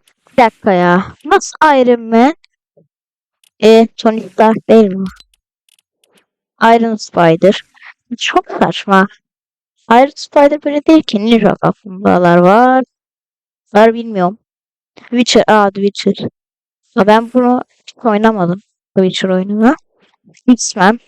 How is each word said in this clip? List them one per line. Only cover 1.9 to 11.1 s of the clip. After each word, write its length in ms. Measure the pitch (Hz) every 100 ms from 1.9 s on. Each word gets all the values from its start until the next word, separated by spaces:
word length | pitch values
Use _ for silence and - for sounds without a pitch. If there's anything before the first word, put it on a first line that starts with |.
| 233
Man? 340 | 226 226 247 330 _ _ _ _ 165 _ _ _ _ _ _ _
E, 240 | 220 220 226
Tony 340 | - 233 220 -
Stark 400 | - 220 220 -
değil 260 | 220 208 190
mi? 120 | 190 - _ _ _ _ _ _ _ _ _ _ _ _ _ -
Iron 320 | 226 233 226 220
Spider. 680 | - - 170 165 185 - - _ - _ - 240
Çok 340 | - 359 370
saçma. 560 | - 180 - - 190 196 _ _ _ _ _ _ _ -
Iron 200 | 233 277 -
Spider 480 | - 302 285 302
böyle 220 | 294 294 285
değil 180 | 320
ki. 220 | -